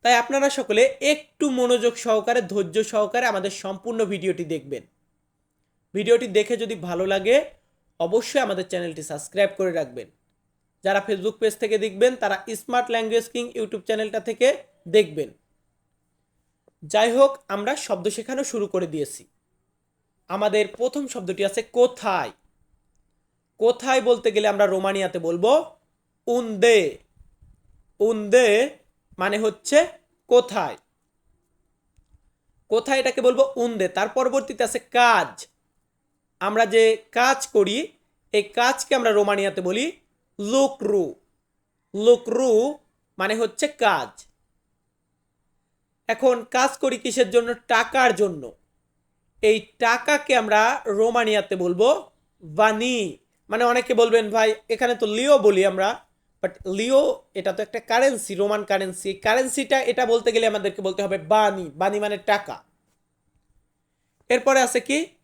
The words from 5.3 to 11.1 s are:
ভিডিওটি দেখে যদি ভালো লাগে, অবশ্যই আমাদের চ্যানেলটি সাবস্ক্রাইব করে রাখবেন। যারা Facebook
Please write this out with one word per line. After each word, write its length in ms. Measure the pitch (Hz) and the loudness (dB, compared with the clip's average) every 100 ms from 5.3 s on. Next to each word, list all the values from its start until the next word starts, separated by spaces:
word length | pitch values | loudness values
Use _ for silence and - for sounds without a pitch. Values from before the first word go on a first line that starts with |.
| _ _ _ _ _ _ | _ _ _ _ _ _
ভিডিওটি 340 | 196 202 233 240 | -6 2 2 2
দেখে 300 | 196 208 240 | 0 0 -4
যদি 180 | 220 180 | -4 -8
ভালো 300 | 175 175 190 | -8 -4 -2
লাগে, 400 | 196 190 269 - _ _ _ _ _ | -2 2 2 2 _ _ _ _ _
অবশ্যই 400 | 165 220 240 285 | -2 -2 0 -2
আমাদের 280 | 233 190 180 | -2 -4 -6
চ্যানেলটি 360 | 180 175 160 | -6 -8 -10
সাবস্ক্রাইব 460 | 147 147 - 190 196 196 | -12 -12 -4 2 2 0
করে 140 | 190 | -2
রাখবেন। 380 | 165 139 123 104 _ _ _ _ _ _ _ | -2 -6 -10 -16 _ _ _ _ _ _ _
যারা 180 | 190 233 | -2 -2
Facebook 240 | - | -2